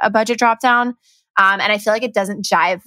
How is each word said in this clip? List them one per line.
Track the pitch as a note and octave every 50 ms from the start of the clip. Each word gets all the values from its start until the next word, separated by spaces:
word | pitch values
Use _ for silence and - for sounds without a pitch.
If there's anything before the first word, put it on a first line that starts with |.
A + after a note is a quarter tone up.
a | - A3
budget | G3+ A3 A3 G#3+ A#3+ A3
drop | A#3+ A#3 A3+ A3+
down. | - B3+ A#3+ A#3+ A#3+ B3 A#3+ _ _ _ _ _ _ _ -
Um, | G3 G3 F#3+ G3 G3
and | - G#3
I | G#3+ G#3
feel | G#3 A3
like | G#3+ A3+
it | B3 A#3 G3+
doesn't | G#3+ G3 F#3+ G3+ G#3+ G3
jive | - G3 E3+ D#3+ F3 F#3 F3+ -